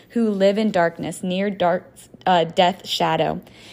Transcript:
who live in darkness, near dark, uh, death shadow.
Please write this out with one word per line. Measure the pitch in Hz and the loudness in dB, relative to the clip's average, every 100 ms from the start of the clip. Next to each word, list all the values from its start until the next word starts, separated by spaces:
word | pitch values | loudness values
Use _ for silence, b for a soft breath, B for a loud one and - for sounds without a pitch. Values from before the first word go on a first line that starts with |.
| B | B
who | 240 220 | -2 0
live | 196 196 202 | 2 2 2
in | 220 | 0
darkness, | 185 170 170 160 - | 0 0 -2 -10 -8
near | 185 185 202 | -6 -4 -4
dark, | 190 175 180 - - - - 185 | -2 0 -2 -6 -20 -20 -6 0
uh, | 175 | 2
death | 165 175 180 196 - | 2 2 2 0 -6
shadow. | - 165 160 156 180 - B B | -2 0 0 -2 -4 -10 B B